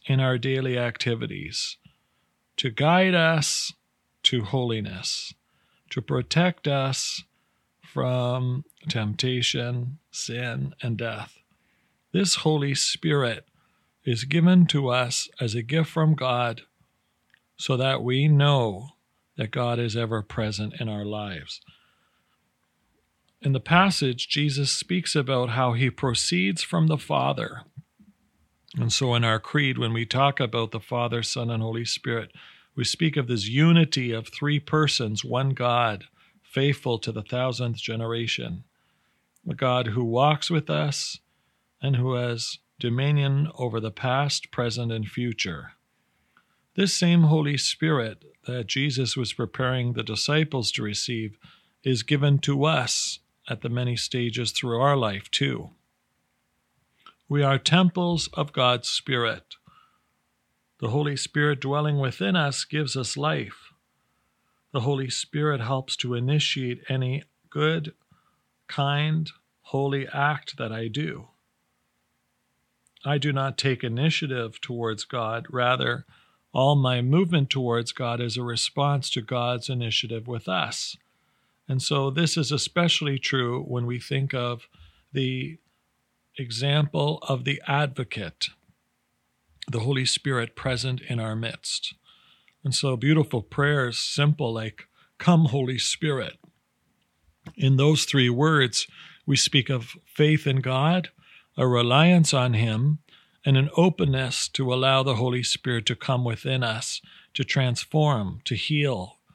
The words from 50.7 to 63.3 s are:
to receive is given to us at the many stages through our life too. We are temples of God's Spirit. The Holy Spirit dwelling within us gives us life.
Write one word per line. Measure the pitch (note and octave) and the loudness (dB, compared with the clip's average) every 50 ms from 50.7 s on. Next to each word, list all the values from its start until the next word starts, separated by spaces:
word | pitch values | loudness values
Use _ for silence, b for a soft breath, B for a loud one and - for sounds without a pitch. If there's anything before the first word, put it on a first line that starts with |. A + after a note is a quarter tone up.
| - | -4
to | - A2 | -4 -4
receive | G#2 G#2 - - - A#2+ A2 A2 G#2+ G#2 _ b b b b b b b b - | -4 -4 -6 -6 -6 -6 -6 -6 -8 -10 _ b b b b b b b b -2
is | C3+ B2+ A2+ - | -2 -2 -2 0
given | - D3 C#3 C#3+ D3 C#3+ C#3 | 0 0 2 4 4 4 4
to | - C#3+ C#3+ C#3 C#3+ | 2 0 0 2 2
us | D#3 D#3+ C#3+ A#2+ A#2 - - - - - - _ _ _ _ - - | 2 2 0 0 -2 -2 -2 -4 -4 -6 -10 _ _ _ _ -10 -10
at | A#2 G#2+ | -8 -8
the | - A#2 | -6 -4
many | A#2+ B2 B2 B2 A#2+ | -4 -2 -2 -2 -2
stages | A#2 - - - B2 A#2+ A#2+ A2 A#2+ A#2+ A2 | -4 -4 -4 -2 -2 -2 -2 -2 -4 -4 -4
through | - - - B2 A#2 A#2 | -4 -4 -2 -2 0 2
our | C3 C#3+ C#3+ | 4 4 4
life | C3+ A#2 G#2+ G2 G2 - - | 4 2 0 -2 -4 -6 -4
too. | - - C#3 C#3 B2 - D#3+ - - _ _ _ _ _ _ _ _ _ _ _ _ _ _ _ _ _ _ _ _ _ _ _ _ b b b b b b - | -2 -2 0 0 -2 -4 -8 -12 -18 _ _ _ _ _ _ _ _ _ _ _ _ _ _ _ _ _ _ _ _ _ _ _ _ b b b b b b -2
We | C#3+ C#3+ | 0 2
are | C#3+ C3+ C3+ C3+ | 4 4 2 2
temples | - - D#3+ F3+ F#3 F3 - F3+ F3 F3 F3 D#3+ - - - | 2 4 6 6 6 6 4 2 0 0 0 0 -2 -4 -4
of | E3 D3 C#3+ - | -4 -4 -2 0
God's | - B2+ B2 B2 A#2+ - - | 2 4 4 4 2 0 -2
Spirit. | - - - - C3+ A#2+ A#2 A2+ G#2 - - - - - _ b b b b b b b b b b b _ _ _ _ _ _ _ _ _ _ _ - | -4 -4 -2 -2 0 0 0 0 -2 -4 -8 -16 -20 -20 _ b b b b b b b b b b b _ _ _ _ _ _ _ _ _ _ _ -8
The | B2 A#2 | -4 -2
Holy | A#2+ D3 D3 D3 C#3+ B2+ | -2 0 -2 -2 -4 -4
Spirit | - - - D3+ D3 D3 D3 B2+ | -6 -4 0 0 2 2 0 0
dwelling | C3+ C3+ C#3 D3 D3+ D3+ D3 C#3+ | -2 -2 0 0 0 0 0 0
within | C3+ B2 - - F#3 G3 F#3 | 0 -2 -2 -2 -2 0 2
us | F3 D3+ C#3+ C3+ - - | 2 2 0 -2 -4 -6
gives | - D3+ D#3 D3+ C3 - | -4 -4 -4 -4 -2 -4
us | C3+ B2 - - C#3 | -4 -6 -6 -4 -4
life. | C#3+ D#3 | -2 -2